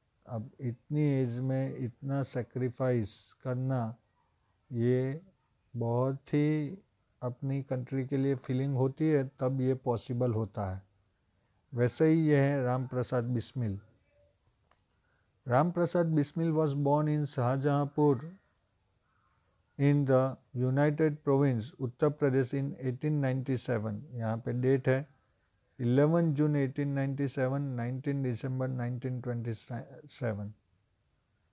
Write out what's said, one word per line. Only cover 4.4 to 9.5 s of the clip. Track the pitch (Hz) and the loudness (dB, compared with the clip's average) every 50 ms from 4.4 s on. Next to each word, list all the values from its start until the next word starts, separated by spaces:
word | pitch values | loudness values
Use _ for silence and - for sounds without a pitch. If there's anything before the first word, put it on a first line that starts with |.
| _ _ _ _ _ - | _ _ _ _ _ -6
ये | 135 117 117 123 127 127 131 131 139 165 190 - _ _ _ _ _ _ _ _ - | -2 0 2 2 2 2 0 -2 -4 -8 -12 -18 _ _ _ _ _ _ _ _ -8
बहुत | 120 117 117 117 123 131 135 139 135 - - | -4 -2 0 0 0 0 0 -2 -4 -4 -2
ही | - 147 147 151 156 151 147 135 190 196 - _ _ _ _ _ _ _ | 2 2 2 2 2 0 -2 -4 -8 -12 -16 _ _ _ _ _ _ _
अपनी | - 123 127 - 139 135 135 139 | -8 -8 -6 -6 -4 -4 -4 -4
कंट्री | 135 - 135 127 123 - 135 135 127 | -4 -4 -4 -6 -4 -4 -4 -4 -2
के | 127 143 | -2 0
लिए | 135 135 139 139 | 0 0 0 0
फीलिंग | 123 - - 127 127 135 143 139 | -2 -2 -2 -2 -2 0 0 0
होती | 123 131 131 135 - 156 156 | 2 0 0 0 0 2 2
है, | 151 139 131 135 - - | 2 2 2 -2 -4 -4
तब | 135 127 | -2 -2